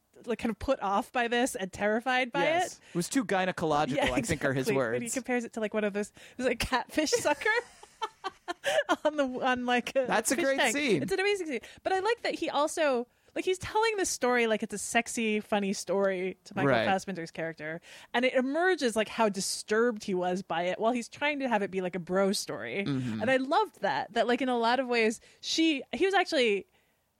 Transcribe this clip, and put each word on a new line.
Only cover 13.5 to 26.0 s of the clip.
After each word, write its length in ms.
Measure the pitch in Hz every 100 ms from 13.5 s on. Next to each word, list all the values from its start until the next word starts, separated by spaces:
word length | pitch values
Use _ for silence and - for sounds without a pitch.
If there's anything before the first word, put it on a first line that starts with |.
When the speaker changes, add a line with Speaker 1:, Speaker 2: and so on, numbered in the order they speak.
| 370
Speaker 1:
telling 380 | - 427 453 415
this 120 | 359
story 360 | - 247 247 233
like 160 | 214
it's 120 | 220
a 40 | 202
sexy, 640 | - 233 - - 220 214
funny 320 | - 208 196
story 640 | 202 - 196 196 185 185 185
to 100 | - 202
Michael 140 | 139
Speaker 2:
Right. 160 | 120 110
Speaker 1:
Fassbender's 440 | 190 - 175 165
character. 500 | - 165 160 156 165 - - -
And 120 | 240
it 100 | 254
emerges, 640 | 262 254 302 370 349 247 220
like, 120 | 208
how 200 | - 220
disturbed 760 | 190 - - - 214 240 214
he 100 | -
was 280 | 180 180 180
by 220 | - 170
it 140 | 175 180
while 140 | 220
he's 160 | 247 220
trying 320 | - 294 294
to 80 | 262
have 140 | 214
it 80 | 196
be, 100 | 190
like, 160 | 180 185
a 20 |
bro 320 | 165 185 196
story. 520 | 180 - 139 117 151 202
Speaker 2:
Mm-hmm. 360 | 139 - 113
Speaker 1:
And 80 | 220
I 60 | 262
loved 420 | 262 339 403 -
that, 300 | 196 139 -
that, 120 | 233 240
like, 160 | 247
in 60 | 262
a 100 | 240
lot 220 | 226 254
of 60 | 247
ways, 340 | 240 220 226 - -
she, 420 | - - 320 277 -
he 140 | 240